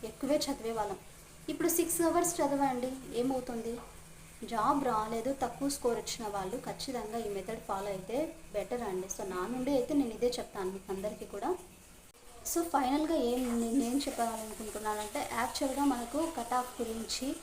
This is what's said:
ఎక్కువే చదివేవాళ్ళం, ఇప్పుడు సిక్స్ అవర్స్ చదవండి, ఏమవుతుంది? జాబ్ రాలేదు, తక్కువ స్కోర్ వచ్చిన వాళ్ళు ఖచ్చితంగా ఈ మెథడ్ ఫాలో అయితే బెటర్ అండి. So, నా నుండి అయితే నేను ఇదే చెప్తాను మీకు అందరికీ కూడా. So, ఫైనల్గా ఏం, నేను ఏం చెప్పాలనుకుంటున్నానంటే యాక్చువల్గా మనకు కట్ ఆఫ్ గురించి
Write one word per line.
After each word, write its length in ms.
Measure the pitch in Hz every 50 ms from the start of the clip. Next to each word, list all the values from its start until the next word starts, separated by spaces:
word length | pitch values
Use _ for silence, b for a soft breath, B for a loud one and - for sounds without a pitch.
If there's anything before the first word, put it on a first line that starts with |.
| - 220
ఎక్కువే 280 | - - - 254 285 302 294
చదివేవాళ్ళం, 520 | 277 277 - 220 226 226 220 208 202 196 - - - - - - - - - - - 302
ఇప్పుడు 180 | - 320 339 330 339
సిక్స్ 220 | 330 - - - 339 330
అవర్స్ 240 | 320 349 339 339 - -
చదవండి, 520 | 311 277 285 277 277 269 254 247 240 262 262 - - - - 226
ఏమవుతుంది? 540 | 247 269 269 254 247 - 240 233 226 226 233 254 - - - - - - - - - - - - 233 220 233
జాబ్ 280 | 220 214 247 294 277 269 254
రాలేదు, 420 | 226 214 214 220 226 226 226 262 277 - 262
తక్కువ 240 | 240 247 - 269 285 277
స్కోర్ 220 | - - 247 233 214 226
వచ్చిన 220 | - - - 233 208 202
వాళ్ళు 240 | 196 190 185 208 254 -
ఖచ్చితంగా 540 | 226 196 - - - 254 240 214 214 220 233 220
ఈ 40 | 208 202
మెథడ్ 260 | 196 190 - 190 - - -
ఫాలో 200 | 208 190 196 208 196
అయితే 240 | 190 185 - 220 262 311 330 - - - - -
బెటర్ 280 | 208 196 190 247 240 233 208
అండి. 200 | 185 185 185 190 -
So, 80 | - 247 190 185
నా 60 | 180 180 208 240
నుండి 180 | 254 254 254 285 262
అయితే 160 | 247 - 302 285
నేను 120 | 269 233 220 208
ఇదే 120 | 240 247 240 -
చెప్తాను 340 | 208 - - 214 190 185 190
మీకు 160 | 196 - - 190
అందరికీ 320 | 190 190 214 226 - 220 196 -
కూడా. 160 | 202 214 285 359 359 - - - - - - - - - - - - - - - - - - -
So, 80 | 339 339 - -
ఫైనల్గా 440 | 285 269 247 269 294 311 311 330 302 247 240
ఏం, 100 | 247 254 254 240 233 233 233
నేను 200 | 226 226 277 233 233
ఏం 60 | 247 285 285 285
చెప్పాలనుకుంటున్నానంటే 1120 | - - 233 226 226 226 220 214 208 - 226 214 - 208 214 214 214 214 214 208 - 285 285 - - 233
యాక్చువల్గా 460 | 233 262 - - 302 269 262 277 285 285 254
మనకు 260 | 240 240 233 - 285 330 330 - -
కట్ 160 | 240 - 247 254
ఆఫ్ 140 | 247 - - - 240
గురించి 460 | 220 226 226 226 - - - 254 269 320 330